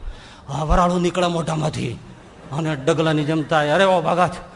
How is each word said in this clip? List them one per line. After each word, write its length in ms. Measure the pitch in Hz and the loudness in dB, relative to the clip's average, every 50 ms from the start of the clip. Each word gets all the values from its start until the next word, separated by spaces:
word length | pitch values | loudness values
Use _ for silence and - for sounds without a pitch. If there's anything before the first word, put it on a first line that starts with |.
| - - - - - - - - - - | -12 -12 -14 -14 -18 -20 -20 -20 -14 -10
આ 140 | 139 147 156 | -6 -6 -2
વરાળું 380 | 151 175 185 175 175 180 180 | 2 2 4 4 4 2 2
નીકળે 260 | 175 175 170 185 180 175 | 0 0 0 2 0 0
મોઢામાંથી 720 | 170 165 147 160 160 156 151 156 - 120 127 123 107 95 - - - - - - - - - - | 0 -2 -2 -2 -4 -2 -2 -2 -4 -4 -4 -6 -6 -8 -12 -18 -20 -20 -20 -20 -20 -20 -16 -10
અને 240 | 135 151 165 156 156 | -6 -4 -4 -2 -4
ડગલાની 480 | 135 135 165 165 143 160 160 156 151 151 | -2 0 0 2 2 2 2 2 0 0
જેમ 200 | 139 160 160 143 | 0 0 -2 0
થાય, 260 | - 170 156 147 147 | 0 2 2 2 4
"અરે 140 | 147 180 196 | 4 4 4
ઓ 180 | 190 185 175 | 4 4 2
ભગત, 300 | 156 165 175 170 180 160 - - - - - | 2 0 2 2 2 0 0 -6 -12 -16 -20